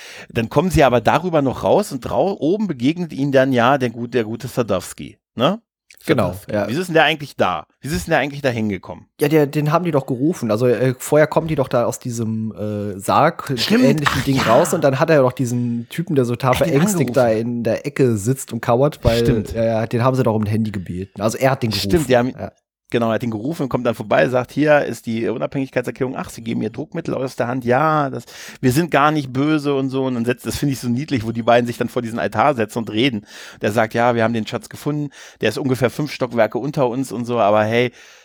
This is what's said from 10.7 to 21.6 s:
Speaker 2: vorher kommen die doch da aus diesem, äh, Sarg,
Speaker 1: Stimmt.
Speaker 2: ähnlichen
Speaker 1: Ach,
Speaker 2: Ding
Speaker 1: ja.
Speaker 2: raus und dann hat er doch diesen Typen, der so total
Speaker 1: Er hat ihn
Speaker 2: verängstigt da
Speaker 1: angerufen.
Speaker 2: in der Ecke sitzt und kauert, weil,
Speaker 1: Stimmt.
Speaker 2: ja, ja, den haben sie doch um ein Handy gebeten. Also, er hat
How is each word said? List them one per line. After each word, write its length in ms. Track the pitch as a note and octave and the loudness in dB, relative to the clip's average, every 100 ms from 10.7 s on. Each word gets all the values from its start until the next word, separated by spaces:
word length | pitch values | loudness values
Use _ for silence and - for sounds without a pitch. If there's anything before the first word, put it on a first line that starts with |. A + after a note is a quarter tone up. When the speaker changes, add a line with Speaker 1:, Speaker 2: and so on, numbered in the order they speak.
| G#2+ C3 B2 | 2 0 -2
Speaker 2:
vorher 280 | - D3+ D3 | 0 2 4
kommen 200 | E3 D#3+ | 2 -2
die 100 | C#3+ | -2
doch 120 | B2+ | -2
da 160 | B2 | 0
aus 140 | A#2 - | -2 -4
diesem, 540 | B2+ A#2 A2 A2 A2 | -8 -6 -4 -4 -6
äh, 460 | F2+ G#2+ G#2 G2+ G2 | -6 -6 -6 -6 -6
Sarg, 540 | G2 G#2 D3+ - - B2 | 0 4 4 0 -6 -4
Speaker 1:
Stimmt. 260 | - A3+ | 0 4
Speaker 2:
ähnlichen 380 | B3+ D3+ C#3+ C#3 | 4 4 0 0
Speaker 1:
Ach, 40 | |
Speaker 2:
Ding 140 | B2+ C3+ | 0 2
Speaker 1:
ja. 40 | A2+ | 4
Speaker 2:
raus 220 | B2 E3 | 4 4
und 100 | F3 | 2
dann 160 | D3 C3 | 2 2
hat 120 | D#3 | 4
er 100 | D3+ | 4
doch 120 | B2+ | 4
diesen 560 | - B2 B2 A#2+ A#2 A#2+ | 2 -2 -2 -2 -4 -6
Typen, 240 | - F3 C#3+ | -8 -2 2
der 80 | |
so 120 | A#2+ A#2+ | 2 0
total 160 | C3 | 2
Speaker 1:
Er 40 | - | 2
hat 60 | |
ihn 80 | C#3 | 4
Speaker 2:
verängstigt 460 | C#3 G3+ F3+ B2 B2 | 4 2 2 2 4
da 120 | A#2+ | 4
Speaker 1:
angerufen. 120 | A2 | 2
Speaker 2:
in 240 | A#2 A#2+ | 0 -2
der 220 | A2+ G#2+ D3 | -2 -2 -2
Ecke 300 | - C3 G#2+ | 0 2 2
sitzt 360 | G#2 C3+ - | 0 -4 -4
und 100 | A#2 | -6
kauert, 380 | - A#2+ D3 - | 0 2 2 2
weil, 180 | A#2 A#2 | 0 2
Speaker 1:
Stimmt. 320 | A#2 A2+ G2+ | 2 0 -2
Speaker 2:
ja, 120 | A2 | -2
ja, 220 | A2+ A2 A2+ | 0 0 0
den 160 | A#2+ | 0
haben 140 | B2+ C3 | 2 2
sie 60 | |
doch 120 | A#2 | 2
um 100 | A2 | 2
ein 20 | G2+ | 0
Handy 240 | A2 A2 | 0 -2
gebeten. 500 | G2+ E2+ F2 G2 - | -4 -8 -10 -10 -4
Also, 160 | A2 A2+ | -2 0
er 140 | C3 | 0
hat 120 | C3 | 0